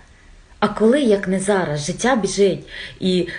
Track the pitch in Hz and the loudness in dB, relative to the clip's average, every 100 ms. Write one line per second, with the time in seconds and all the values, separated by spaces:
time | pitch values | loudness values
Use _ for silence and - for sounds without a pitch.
0 | - - - - - - 208 208 220 285 | -20 -20 -20 -20 -20 -4 -4 2 4 4
1 | 247 202 185 190 190 196 160 147 147 170 | 4 2 2 -2 0 0 0 -4 -6 -2
2 | 233 262 190 - 196 147 - - - - | 0 0 0 2 2 0 -8 -16 -16 -4
3 | 185 185 170 | -2 0 -2